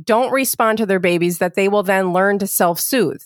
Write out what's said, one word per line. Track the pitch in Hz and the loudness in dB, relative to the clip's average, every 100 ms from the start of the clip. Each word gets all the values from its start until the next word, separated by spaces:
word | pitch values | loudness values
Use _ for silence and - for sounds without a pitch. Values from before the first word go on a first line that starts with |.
don't | 156 220 254 | -2 0 0
respond | 262 262 - 226 220 | 0 -2 0 0 0
to | 208 | 0
their | 190 | 0
babies, | 180 175 175 170 | 0 0 0 -2
that | 185 202 | -2 0
they | 196 | 0
will | 208 | 0
then | 190 190 190 | 0 0 0
learn | 180 196 202 | 2 2 0
to | 196 | -2
self-soothe. | - 180 170 - 269 180 - | 0 0 0 -2 0 -2 -4